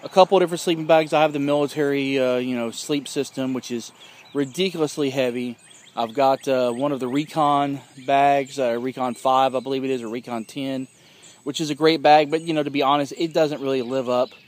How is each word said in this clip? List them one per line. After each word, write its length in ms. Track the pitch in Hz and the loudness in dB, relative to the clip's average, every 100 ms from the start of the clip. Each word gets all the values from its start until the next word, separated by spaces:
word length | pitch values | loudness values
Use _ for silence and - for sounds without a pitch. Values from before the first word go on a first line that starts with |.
a 60 | - | 0
couple 280 | - 185 190 | 6 6 6
of 40 | |
different 180 | 175 170 | 2 -2
sleeping 260 | - 165 156 | -2 -2 4
bags. 280 | 160 156 | 4 4
I 80 | 156 | 2
have 120 | 156 | 2
the 60 | 147 | 2
military, 800 | 143 147 147 147 143 139 135 135 | 0 0 0 0 0 0 0 0
uh, 160 | 127 123 | 0 0
you 180 | 127 123 | -2 -4
know, 140 | 117 | -4
sleep 380 | 110 - 147 131 | -8 -4 -4 -4
system, 460 | - 131 - 131 | -6 -6 -6 -6
which 180 | 131 - | -6 -6
is 200 | 120 - - - - - | -8 -10 -20 -20 -20 -10
ridiculously 760 | 143 139 123 190 175 151 - 143 | -6 -6 -2 -4 -2 -4 -2 -4
heavy. 480 | 135 127 123 123 117 _ - - - | 0 -2 -2 -8 -10 _ -20 -16 -6
I've 180 | 117 | -6
got, 340 | 113 135 135 - | 0 2 2 0
uh, 240 | 131 123 | 0 0
one 200 | 120 143 | 0 -2
of 80 | 139 | -2
the 80 | 123 | -4
Recon 720 | 131 156 160 147 143 143 139 - - 127 | -4 -4 0 2 2 0 -4 -10 -18 0
bags, 540 | 139 143 143 135 135 | 4 4 2 0 -4
uh, 180 | 123 117 | -2 -2
Recon 340 | 127 127 127 | -4 -4 -6
five, 420 | 117 131 131 131 127 | -2 0 2 2 0
I 40 | |
believe 240 | 123 135 | -4 -4
it 60 | 131 | -2
is, 120 | 131 | -4
or 80 | 117 | -4
Recon 340 | 117 123 117 | -10 -8 -8
ten, 440 | 107 - 135 135 131 _ - - - - | -8 -10 -6 -6 -8 _ -20 -20 -20 -14
which 180 | - 139 | -10 -6
is 80 | 160 | -4
a 60 | 143 | 2
great 260 | 160 160 | 2 4
bag. 280 | 143 151 147 | 6 6 6
But, 120 | 160 | -2
you 120 | 165 | -2
know, 100 | 156 | -2
to 80 | 143 | -2
be 100 | 139 | 0
honest, 320 | 135 143 139 - | 2 2 0 -4
it 160 | 165 | -2
doesn't 280 | 160 156 143 | 0 0 0
really 200 | 135 135 | -4 -2
live 280 | 120 135 123 | -2 -4 -2
up 200 | 123 127 - | 0 -2 -6